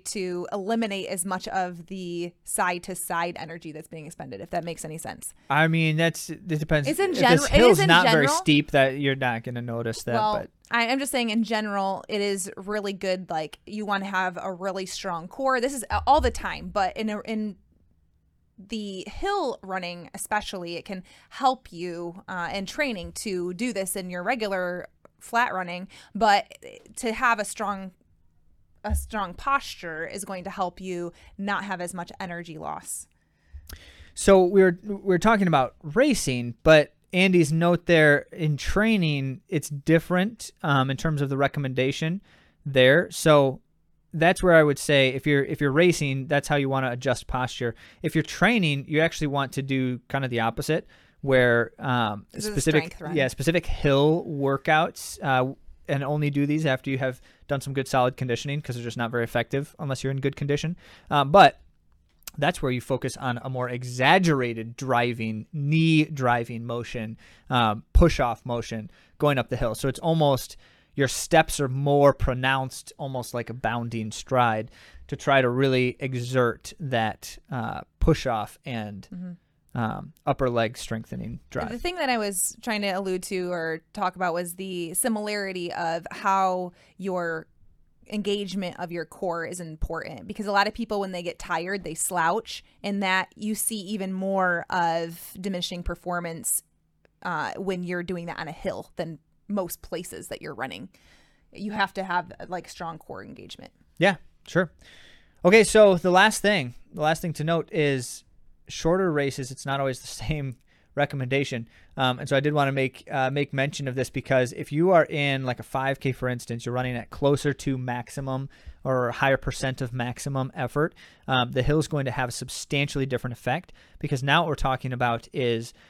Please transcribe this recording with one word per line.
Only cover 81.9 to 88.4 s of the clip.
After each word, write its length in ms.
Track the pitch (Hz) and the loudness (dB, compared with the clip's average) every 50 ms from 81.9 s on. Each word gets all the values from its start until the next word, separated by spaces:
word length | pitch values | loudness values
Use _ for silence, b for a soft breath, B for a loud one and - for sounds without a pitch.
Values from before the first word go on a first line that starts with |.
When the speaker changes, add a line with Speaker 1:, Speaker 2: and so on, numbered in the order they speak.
| 359 | -4
Speaker 1:
that 140 | 349 302 262 | -2 -2 0
I 80 | 247 226 | 0 0
was 400 | 214 202 196 180 - - - - | -2 -2 -2 -2 -4 -4 -6 -8
trying 200 | - 240 214 208 | -6 -6 -4 -2
to 80 | 202 196 | -2 -2
allude 340 | 185 190 196 190 185 185 - | -2 -2 -2 -2 -4 -4 -4
to 280 | - 196 185 180 175 | -4 -4 -4 -4 -2
or 300 | 180 170 160 160 160 160 _ _ - | -4 -4 -2 -4 -4 -6 _ _ -8
talk 220 | 208 196 185 185 | -4 -4 -4 -2
about 180 | 180 185 175 165 | -2 -2 -2 -2
was 220 | 175 180 175 175 | -2 -4 -6 -8
the 380 | 185 190 190 185 175 170 160 180 | -10 -10 -8 -6 -6 -6 -6 -4
similarity 800 | - - 247 220 214 208 208 208 208 196 190 185 185 170 170 - | -2 0 0 0 -2 -2 -4 -4 -4 -4 -6 -6 -6 -6 -6 -6
of 320 | - 170 165 165 170 170 - | -4 -4 -2 -4 -4 -6 -10
how 640 | - - - 202 190 190 190 185 185 185 180 180 b b b b b b | -12 -4 0 2 4 4 4 2 0 -2 -4 -8 b b b b b b
your 500 | 185 196 180 180 170 165 165 160 - _ _ _ - - _ _ _ _ _ _ _ - | -6 -4 -4 -2 -2 -4 -4 -6 -8 _ _ _ -20 -20 _ _ _ _ _ _ _ -8
engagement 640 | - 208 180 202 202 208 | -6 -4 -2 -2 -2 -2